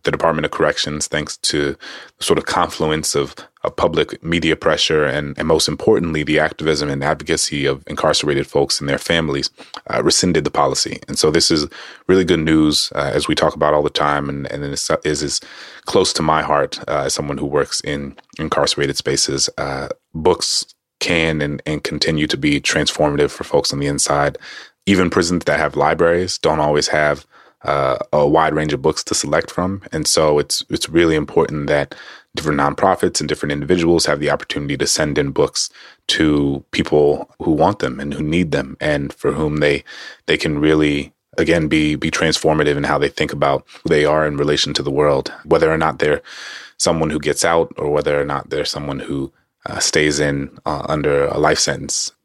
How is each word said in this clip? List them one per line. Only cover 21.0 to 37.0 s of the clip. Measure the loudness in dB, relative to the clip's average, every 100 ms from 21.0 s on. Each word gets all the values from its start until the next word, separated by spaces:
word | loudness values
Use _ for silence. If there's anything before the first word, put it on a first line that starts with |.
| -2 0 2 0
and, | -2 -4 -6
and | -6
continue | -6 -2 0 0 0
to | 0
be | 0 0
transformative | 0 0 0 0 0 2 0
for | -2
folks | 0 0 0
on | -2
the | -2
inside. | -2 0 2 0 -4 -16 -18 -20 _ 2
Even | 4 4
prisons | 2 2 0 0
that | 0
have | 0 2
libraries | 2 4 4 4 0 0
don't | 0 2
always | 2 2 2
have, | 2 2 0 -6 -20 -20 _
uh, | -2 0 0 -2 0
a | 2 4
wide | 4 2 0
range | -2
of | 0
books | 0 -2
to | -4
select | -4 0 -2 -2
from. | -4 -4 -4 -6
And | -4 0
so | 2 4 2
it's, | 0 -6 -4
it's | -6 0
really | 2 4 2
important | 0 0 0 -2 0
that | 0 -2 -10 -20 -20 _
different | -6 -2 0
nonprofits | 0 2 2 4 0 0
and | -4
different | -4 -2
individuals | -4 2 2 4 4 2
have | 0
the | 0
opportunity | -2 -4 -6 -4 -2
to | -2
send | 0 0 0
in | 0
books | 0 0 0 -6 -10 -20 -12 -4
to | 2 4 4 2 -2 -4
people | -4 2 4